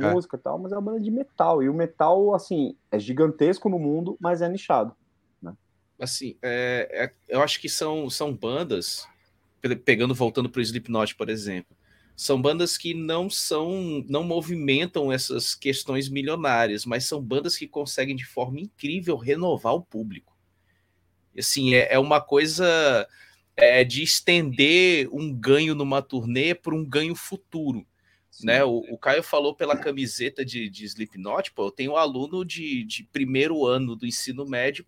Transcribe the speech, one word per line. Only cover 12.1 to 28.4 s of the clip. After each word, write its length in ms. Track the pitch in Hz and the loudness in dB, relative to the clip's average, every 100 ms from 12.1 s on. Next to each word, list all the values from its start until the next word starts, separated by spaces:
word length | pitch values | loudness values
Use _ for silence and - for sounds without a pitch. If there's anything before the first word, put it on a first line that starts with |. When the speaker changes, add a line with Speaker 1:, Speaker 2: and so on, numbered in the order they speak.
| - | -6
Speaker 3:
são 260 | - 135 | 0 2
bandas 360 | 139 165 175 - | 2 2 -2 -4
que 160 | 170 | -6
não 360 | 165 160 165 190 | -6 -4 -2 -2
são, 720 | - - 151 165 190 175 147 135 | -4 -2 -2 -2 -4 -4 -6 -4
não 140 | 139 | -4
movimentam 880 | 170 170 156 170 139 139 180 165 139 | -2 -2 -2 -2 2 2 0 -2 0
essas 440 | 131 - 123 - - | -2 -2 -4 -4 -4
questões 540 | 139 135 - 135 135 | -2 -2 -2 -4 -4
milionárias, 760 | 139 139 170 147 117 113 104 120 | -4 -4 -2 0 2 2 0 -4
mas 200 | 120 131 | -4 -4
são 160 | 147 | -6
bandas 360 | 117 131 165 - | -2 -2 -2 -4
que 100 | 147 | -6
conseguem, 480 | 151 143 - 135 131 | -8 -6 -4 -4 -4
de 100 | 127 | -8
forma 340 | - 127 139 | -6 -4 -6
incrível, 560 | 202 _ 143 180 175 139 | -10 _ -6 -4 -2 -2
renovar 560 | 117 156 180 135 113 156 | 0 0 0 0 0 -2
o 60 | |
público. 520 | - - 107 90 _ _ _ _ _ _ _ _ _ _ _ | -2 -10 -8 -10 _ _ _ _ _ _ _ _ _ _ _
E, 60 | - | -6
assim, 340 | - 139 131 | -2 2 6
é, 200 | 127 - | 6 6
é 60 | 127 | 4
uma 220 | 143 151 | 4 2
coisa 880 | - 143 156 156 180 165 147 117 98 - - _ _ - | 4 4 4 2 2 4 4 4 0 -10 -20 _ _ 4
é, 220 | 120 127 | 6 8
de 200 | 127 127 | 4 2
estender 1040 | 165 - - 175 151 120 143 175 185 165 131 | 0 0 4 4 4 4 6 6 6 4 0
um 180 | 143 156 | -4 -6
ganho 420 | 127 117 143 156 147 | -2 4 4 4 0
numa 260 | 139 139 | 0 -2
turnê 540 | 135 131 117 123 160 175 | -2 -4 -2 0 0 0
pra 180 | 165 156 | -2 -4
um 80 | |
ganho 320 | 147 147 160 170 | 0 0 0 -4
futuro, 680 | - 196 _ 165 147 117 - _ _ _ _ | -10 -12 _ -6 -4 -4 -6 _ _ _ _
Speaker 2:
Sim. 180 | - | -6